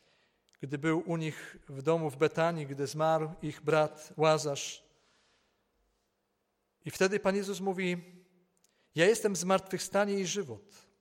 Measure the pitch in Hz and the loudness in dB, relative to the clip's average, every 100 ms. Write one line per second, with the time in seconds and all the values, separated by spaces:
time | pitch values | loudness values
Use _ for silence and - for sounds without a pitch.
0 | _ _ _ _ _ _ 139 143 160 160 | _ _ _ _ _ _ -8 -4 0 0
1 | 175 165 156 - - - - 139 139 165 | 0 -2 -4 -6 -14 -18 -14 -4 0 2
2 | 156 135 151 - 165 165 139 139 139 151 | 0 2 2 4 0 0 -6 -4 -4 0
3 | 160 160 156 170 151 - 147 156 151 - | 2 2 0 -6 -8 -4 2 2 2 -2
4 | - - 156 156 147 139 - - _ _ | -14 2 4 4 2 -4 -8 -12 _ _
5 | _ _ _ _ _ _ _ _ _ _ | _ _ _ _ _ _ _ _ _ _
6 | _ _ _ _ _ _ _ _ 151 - | _ _ _ _ _ _ _ _ -12 0
7 | 190 202 202 196 196 185 196 185 180 175 | 0 2 0 -2 -4 -4 -4 -2 -2 -4
8 | - - _ _ _ _ _ _ _ 147 | -8 -20 _ _ _ _ _ _ _ 4
9 | 180 226 214 180 180 190 190 180 - 196 | 4 4 0 0 2 0 0 -6 -2 0
10 | 208 202 180 202 151 107 - - _ _ | 2 0 -2 -4 -6 -12 -18 -20 _ _